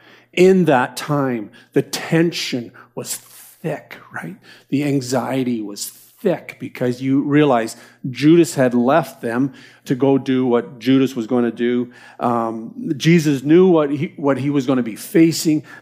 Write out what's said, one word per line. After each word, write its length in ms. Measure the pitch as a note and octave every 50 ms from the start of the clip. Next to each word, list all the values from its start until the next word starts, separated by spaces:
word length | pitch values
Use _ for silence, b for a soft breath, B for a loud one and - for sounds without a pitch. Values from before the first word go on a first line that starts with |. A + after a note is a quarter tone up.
| b b b b b b b
In 320 | F3 F3+ F#3 F#3+ F#3 E3+
that 320 | D3+ C#3 B2 B2+ C3+ -
time, 540 | - - - D3 C#3+ C3+ C3 B2 A2+ G#2 F#2+ B B B B B
the 100 | C#3+ C3+
tension 920 | - - - - - E3 E3 E3+ E3+ D#3+ - - - C3+ B2 A#2 - B B B B B
was 200 | B2+ A#2 - -
thick, 840 | - - _ - - - - - _ - D#3 D3 - - _ - - - - -
right? 240 | - - E3+ F#3+ - B B B B B B
The 160 | C3 C3+ D3
anxiety 800 | D3 C#3 C#3+ B2 A#2+ C3 B2 A#2 A#2+ C3 C3+ B2+ B2 A#2+ A2 G#2+
was 260 | G2+ G2+ - - - - - _ _ _ _ -
thick 320 | F#3+ D#3 - - - - -
because 440 | C3 - _ - C3 B2 A#2+ B2 C3+
you 180 | C3 C3+ C#3+
realize 560 | D3+ D3 C#3+ D3+ D3+ C#3+ B2 A#2 A2+ A2+ - B B B B B B C3+
Judas 440 | A#2 A#2 C#3 D3+ E3+ E3+ E3 - -
had 180 | D3 B2+ B2 A#2+
left 480 | B2 A#2+ C3 D3 E3+ D#3 - - -
them 320 | - A#2 A2+ B2 C#3+ C3+ B B B B B B B
to 100 | - D3
go 220 | B2 C3+ C3+ C3+
do 300 | C3 C3 C3+ C3 B2+ C3
what 320 | B2 A#2+ A#2+ A2 - C3+ A2+
Judas 360 | G#2+ B2+ C3+ C3+ C3+ B2+ -
was 120 | B2 A2
gonna 260 | G#2+ B2+ B2 A#2+ A#2 A2
do. 400 | A#2 A#2+ A#2+ B2 B2 B2 B2 B B B B B B
Um, 720 | - B2 A#2+ A#2 A2+ A2+ A2+ A2+ A2+ - - - - E3 D#3
Jesus 460 | C3+ - D#3+ E3+ E3+ D3 D#3 C#3+ B2+ B2+
knew 260 | D3 D#3+ F3+ F#3 F#3+
what 220 | E3+ D#3+ D3+ C#3+
he, 240 | D3 C3+ E3 - -
what 220 | - D3 C#3+ C#3 B2+
he 100 | C3+ D3
was 180 | C#3+ C#3+ A#2+
gonna 160 | C3+ C3+ B2+ A#2
be 140 | A#2 G2+
facing. 680 | - - - - E3 E3 E3 D3+ - - E3 D3+ D3+ - B B B